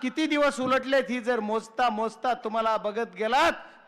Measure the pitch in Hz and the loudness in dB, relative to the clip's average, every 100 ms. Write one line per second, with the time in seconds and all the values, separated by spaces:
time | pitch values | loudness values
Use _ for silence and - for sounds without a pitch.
0 | 254 311 311 294 285 269 254 262 254 269 | -6 -2 0 2 2 2 0 0 2 0
1 | 254 247 226 240 214 220 214 - 247 214 | 0 -2 -2 -2 0 -4 -4 0 0 2
2 | 220 220 254 233 226 220 220 214 202 208 | -2 -2 -2 -2 -2 -2 0 0 -2 -4
3 | 220 180 220 254 330 - - - | -6 -4 0 4 2 0 -8 -12